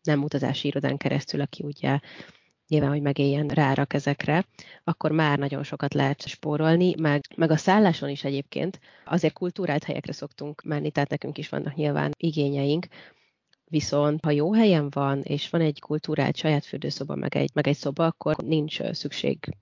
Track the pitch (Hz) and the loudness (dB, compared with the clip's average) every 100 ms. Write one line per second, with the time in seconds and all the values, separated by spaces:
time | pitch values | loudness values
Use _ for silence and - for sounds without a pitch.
0 | - 147 147 139 123 135 143 139 139 139 | 0 0 0 -2 -2 -2 -2 -2 -2 -2
1 | 147 143 - 147 143 - 147 143 135 139 | -2 -2 -2 -4 -6 -6 -10 -4 0 0
2 | - - - - _ _ _ 151 143 147 | -2 -14 -20 -20 _ _ _ 2 2 2
3 | 143 143 139 143 147 147 143 135 139 147 | 0 2 2 2 2 4 4 4 2 0
4 | 143 139 - 156 - - - - - 170 | 0 0 2 0 0 -8 -20 -8 -4 -2
5 | - 156 156 143 139 139 147 147 139 143 | 0 2 2 2 -2 -4 -6 -6 -2 0
6 | 135 143 - - 151 147 156 170 180 160 | 0 0 -6 -8 -4 0 4 6 4 2
7 | 160 147 - - 165 156 - 202 208 165 | 2 0 -2 0 2 4 4 6 6 4
8 | 143 143 143 139 - 139 160 - - - | -2 -4 -4 -4 -4 -4 -4 -6 -16 -20
9 | - 175 170 - 180 175 175 147 - - | -4 0 0 0 -6 -4 -2 -2 -2 -6
10 | - 160 147 - 147 151 - 147 151 147 | -8 -10 -12 -12 -12 -10 -6 -4 -2 -2
11 | 143 151 143 143 156 - 147 143 151 147 | -2 -2 -6 -8 -8 -6 -6 -2 -2 0
12 | 147 147 165 151 143 143 139 156 180 - | -2 -2 -2 0 0 0 0 -2 -4 -14
13 | - _ _ _ _ _ _ 156 - 143 | -20 _ _ _ _ _ _ -4 0 0
14 | 147 151 156 147 151 220 220 170 143 139 | 2 0 0 0 2 4 6 6 2 -2
15 | 139 139 - 143 - 170 160 143 - 156 | 0 -2 -2 -4 -2 0 2 0 -4 -4
16 | - 151 139 151 156 147 - - 147 - | -2 0 0 0 2 2 0 -6 -6 -6
17 | 147 143 - 143 143 - 143 147 143 147 | -6 -4 -2 0 0 0 0 0 -2 0
18 | 165 - - 151 123 156 151 - - 175 | 0 0 -4 -4 0 0 0 -4 -6 -6
19 | 143 - - - - - | -8 -4 -2 -4 -6 -12